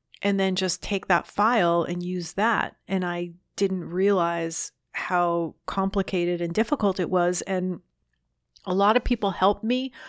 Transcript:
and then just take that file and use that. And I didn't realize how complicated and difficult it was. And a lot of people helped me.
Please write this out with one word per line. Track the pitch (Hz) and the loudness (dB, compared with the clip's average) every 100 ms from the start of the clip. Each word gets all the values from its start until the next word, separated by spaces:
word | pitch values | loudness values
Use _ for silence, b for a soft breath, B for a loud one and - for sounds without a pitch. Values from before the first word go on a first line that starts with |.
| _ - | _ -4
and | 202 196 | 0 2
then | 190 185 | 2 0
just | 190 - | -2 -4
take | - 196 - | -4 -4 0
that | 175 - | 0 0
file | - 214 240 175 170 | 0 2 4 2 2
and | 160 175 | 0 -4
use | 175 180 170 | -4 -6 -6
that. | - 220 185 - - - | -2 0 0 -2 -6 -4
And | 190 180 | -2 -2
I | 175 175 170 _ - | -4 -8 -10 _ -2
didn't | 190 185 160 | 0 0 -4
realize | 180 196 196 170 170 165 165 - - _ | 0 2 2 0 -2 -4 -6 -10 -12 _
how | - - 180 175 170 165 - - | -10 -2 0 2 0 -2 -6 -6
complicated | - 196 202 185 185 175 175 | -2 0 0 0 0 0 0
and | 170 | -2
difficult | 165 226 285 202 190 | 0 0 2 0 0
it | 180 | 0
was. | 185 175 180 | 0 2 0
And | - 185 185 180 - _ _ _ _ _ _ _ - | -2 -2 -2 -6 -12 _ _ _ _ _ _ _ -4
a | |
lot | 185 202 226 | 2 4 4
of | |
people | - 240 226 | 2 2 0
helped | 170 190 202 | 2 2 2
me. | 220 254 262 B | 0 -2 -2 B